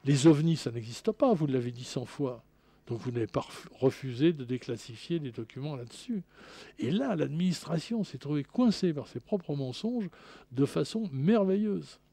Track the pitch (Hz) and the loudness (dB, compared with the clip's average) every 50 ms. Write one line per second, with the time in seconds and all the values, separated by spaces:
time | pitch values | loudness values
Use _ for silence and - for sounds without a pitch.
0 | - 139 143 135 127 165 156 143 156 165 165 - - 131 117 117 110 113 120 - | 4 4 2 8 8 8 8 8 6 2 2 2 0 -4 -6 -6 -8 -8 -12 -4
1 | - 220 208 _ 294 262 220 156 160 143 131 131 120 123 123 120 127 - - 139 | -4 -4 2 _ 4 4 4 4 2 2 2 0 0 -2 -6 -8 -12 -8 -6 -6
2 | 123 - - - 143 127 123 113 _ _ _ _ _ _ _ _ _ - 120 113 | -6 -6 -6 -4 -4 -4 -4 -8 _ _ _ _ _ _ _ _ _ -8 -8 -6
3 | - 127 120 120 110 104 - 127 - - - - - - - - 127 135 - - | -6 -6 -4 -2 -4 -2 -2 -4 -4 -4 -14 -16 -18 -18 -4 2 2 2 2 2
4 | - 131 120 117 147 170 175 143 127 120 127 120 - - 120 107 - - 117 104 | -8 -8 -2 2 2 2 2 2 -4 -6 -6 -6 -4 -6 -8 -8 -8 -14 -16 -16
5 | - - 170 170 147 127 113 - 113 - - 127 135 151 147 127 123 117 - - | -6 -4 -4 -4 -4 -6 -8 -10 -12 -10 -10 -10 -8 -8 -8 -8 -10 -14 -16 -16
6 | - - 233 196 170 _ _ - - - - - - - - - 269 127 165 220 | -8 -6 -6 -6 -6 _ _ -20 -20 -20 -20 -20 -20 -20 -10 -6 -2 0 0 0
7 | 277 262 202 156 147 135 143 160 180 185 165 - - - 165 165 - - 233 226 | 0 0 0 0 0 -2 0 0 0 0 0 -2 -4 -4 -4 -4 -2 -4 -4 -4
8 | 190 - - 127 - 143 151 147 139 - - - 254 233 185 - - 175 156 143 | -4 -4 -6 -8 -4 -2 -2 -2 -2 -2 2 4 4 4 4 4 0 0 0 -2
9 | 123 - - - - - 214 196 - - 147 143 135 127 123 - - 220 247 240 | -6 -8 -10 -12 -6 -4 -4 -4 -2 -4 -4 -2 -2 -4 -4 -4 -4 -2 -2 -2
10 | 202 170 - - - - - - - _ 120 123 143 - - 165 151 - - 226 | -4 -6 -8 -14 -20 -20 -20 -20 -20 _ 2 2 2 2 2 -2 -2 0 -2 -4
11 | 226 180 135 131 139 180 226 220 196 190 185 202 214 214 196 175 151 - - _ | -4 -4 -4 0 4 4 4 4 4 2 2 2 0 0 -2 -4 -6 -10 -18 _
12 | _ _ | _ _